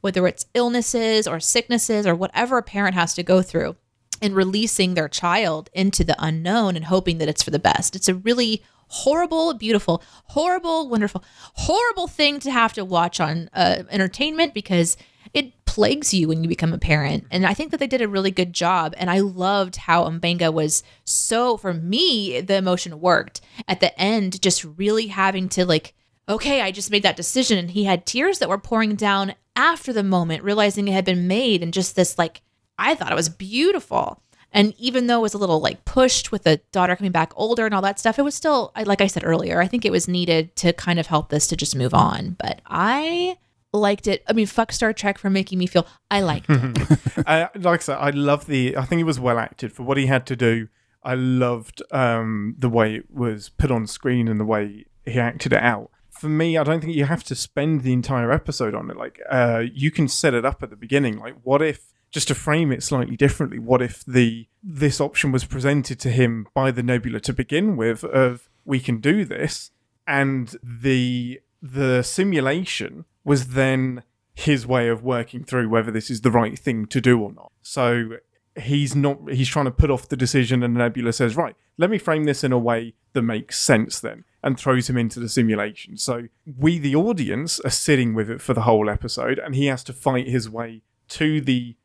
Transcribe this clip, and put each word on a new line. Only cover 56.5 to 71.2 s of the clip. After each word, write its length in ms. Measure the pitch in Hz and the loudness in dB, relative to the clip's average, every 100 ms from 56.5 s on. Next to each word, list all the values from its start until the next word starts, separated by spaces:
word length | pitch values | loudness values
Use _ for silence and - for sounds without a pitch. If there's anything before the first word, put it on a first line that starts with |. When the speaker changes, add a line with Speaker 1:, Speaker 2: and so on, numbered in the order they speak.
| 160 | 2
Speaker 2:
I 60 | |
don't 180 | 147 160 | 2 0
think 140 | 156 160 | -2 0
you 100 | 139 | 0
have 180 | 165 - | -2 -4
to 100 | 131 | -8
spend 460 | - - 147 156 | -6 -2 0 0
the 100 | 127 | 2
entire 380 | 127 123 131 117 | 0 0 0 0
episode 420 | 151 - - 113 104 | 0 -2 -4 -4 -4
on 140 | - | -10
it. 80 | - | -12
Like, 240 | 120 _ - | -14 _ -4
uh, 340 | 131 120 113 120 | 0 2 0 -2
you 180 | 131 147 | -2 -2
can 160 | - 143 | 0 -2
set 260 | - 160 | 2 0
it 120 | 123 123 | 2 0
up 160 | - | -4
at 60 | 117 | -12
the 40 | 107 | -14
beginning. 440 | 113 139 131 107 | -2 0 0 -4
Like, 160 | 110 131 | -12 -12
what 180 | 127 139 | 0 2
if, 320 | 156 - - _ _ | 2 -2 -14 _ _
just 160 | 156 - | -6 -4
to 60 | 139 | -4
frame 360 | - 156 160 | 0 0 2
it 100 | 127 | -2
slightly 320 | - 135 123 117 | -2 -2 -2 2
differently, 440 | 139 - 139 120 | 2 2 -6 -6
what 220 | 113 127 | 2 2
if 220 | 123 - - | 2 -6 0
the, 420 | 127 120 113 113 _ | 2 2 0 -14 _
this 360 | 208 147 147 - | -14 0 0 2
option 320 | 139 - 147 | -2 0 0
was 140 | 131 - | 0 -2
presented 540 | 135 131 143 127 131 | -4 0 0 0 -4
to 100 | 131 | -2
him 380 | 120 123 113 104 | 2 2 2 -4
by 180 | - 135 | -2 0
the 120 | 123 | 0
Nebula 360 | 123 123 117 117 | 0 0 -2 -6
to 120 | - | -4
begin 440 | 131 127 151 208 160 | -4 -2 0 0 2
with, 260 | 113 110 | 0 -2
of, 460 | - 135 131 123 _ _ - | 0 2 2 0 _ _ -4
"We 140 | 135 | -2
can 180 | 127 117 | -2 -2
do 240 | 139 202 | 2 2
this," 480 | 196 - 160 - - _ _ _ - | 0 -4 -4 -6 -14 _ _ _ -4
and 460 | 139 139 135 117 - | 0 0 0 -6 -12
the, 760 | 120 117 135 131 123 123 | -16 -4 0 2 2 -2